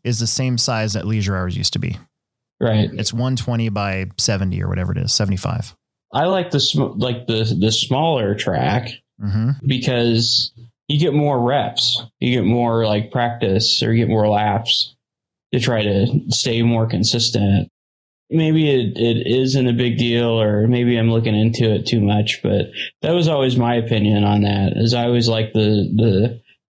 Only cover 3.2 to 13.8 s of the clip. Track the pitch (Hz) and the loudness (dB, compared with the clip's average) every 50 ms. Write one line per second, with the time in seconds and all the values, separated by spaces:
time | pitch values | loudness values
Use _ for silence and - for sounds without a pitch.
3.2 | 123 131 131 120 - - 120 113 113 113 101 107 101 101 95 95 95 92 - - | -2 -2 -2 -4 -4 -4 -2 -2 -2 -2 -2 -4 -4 -4 -4 -4 -6 -8 -6 -4
4.2 | - - 101 95 98 92 92 92 92 92 92 92 90 92 92 90 90 - - - | -2 -2 0 0 -2 -2 -2 -2 -4 -4 -4 -4 -4 -4 -4 -4 -2 -2 -2 -2
5.2 | 107 98 98 92 - 92 90 - - - - _ _ _ _ _ _ _ - 127 | 0 -2 -2 -2 -4 -4 -4 -6 -8 -10 -14 _ _ _ _ _ _ _ -4 -2
6.2 | 156 180 196 185 175 180 - 139 - - - 151 139 - - 101 - 127 113 113 | 0 0 0 -2 -2 -2 -2 -2 -2 0 0 -2 -2 -2 -4 -4 -4 -4 -4 -6
7.2 | - - 113 110 110 110 120 165 190 - 214 - - - 135 135 156 165 156 127 | -4 -4 -2 0 0 0 0 0 0 0 0 -2 -2 -2 -2 0 0 0 0 0
8.2 | 107 98 104 104 - - 95 113 - - 104 117 117 - - - _ _ _ - | 0 -2 -2 -2 -2 -4 -2 -2 0 0 0 -2 -4 -6 -12 -16 _ _ _ -10
9.2 | 104 101 98 107 110 131 139 - - 135 131 123 127 135 127 120 120 117 113 113 | -6 -4 -2 0 0 -2 -2 -2 -2 -2 -2 -2 0 0 0 2 2 2 2 2
10.2 | - - - - - - - - - - _ _ _ - 143 143 175 165 139 151 | 2 0 0 -2 -2 -4 -8 -14 -20 -20 _ _ _ -2 0 0 2 2 2 2
11.2 | 147 147 139 123 120 123 139 139 110 - - - - - - - - - _ - | 2 2 2 2 2 2 0 0 0 -2 -4 -4 -2 -2 -2 -4 -6 -10 _ -4
12.2 | 127 127 123 120 90 98 120 120 120 117 113 113 113 107 107 104 107 - - 127 | -2 0 0 2 2 2 2 2 2 2 2 2 2 2 0 0 -2 -2 -2 -2
13.2 | 120 120 120 - 120 98 95 98 107 - - - | -2 -2 -2 -2 -2 0 0 2 2 0 0 0